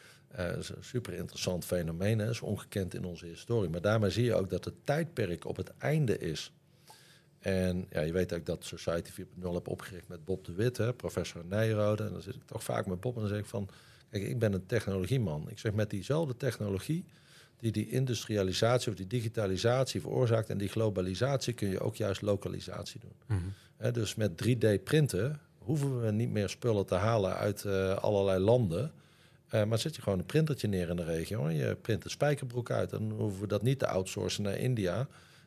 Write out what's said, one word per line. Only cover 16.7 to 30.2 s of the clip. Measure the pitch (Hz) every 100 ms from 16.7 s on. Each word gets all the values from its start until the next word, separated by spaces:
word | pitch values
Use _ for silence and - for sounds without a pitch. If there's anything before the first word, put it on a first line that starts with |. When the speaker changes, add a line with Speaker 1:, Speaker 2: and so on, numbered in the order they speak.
| 95 - 165 - - - - - _
Speaker 1:
die | 113
die | 104 107
industrialisatie | 131 131 110 - 104 95 90 113 123 -
of | 95
die | 92
digitalisatie | 123 110 113 98 92 117 127 131 98
veroorzaakt | - 131 120 113 107
en | 101
die | 101
globalisatie, | 110 110 95 92 90 131 135 -
kun | 117 98
je | 92
ook | 110 110
juist | 104 95
lokalisatie | 104 98 90 95 92 - 98 -
doen." | 98 95 - 98
Speaker 2:
Mhm. | 90 101 - -
Speaker 1:
Hè, | 117
dus | 120 104 -
met | 107 82
drie | 107 120
D | 110 98
printen | - 151 143 90 127 151 - _
hoeven | - 156 139 123
we | 113
niet | 107 120
meer | 104 95
spullen | - 120 104 95
te | 90
halen | 107 117 92 92
uit, | 107 95 101
eh, | 95 95 95
allerlei | - 101 98 95
landen. | 98 123 101 85 151 - - - - - _
Eh, | 110
maar | 107 113
zet | 160 -
je |
gewoon | -
een | 92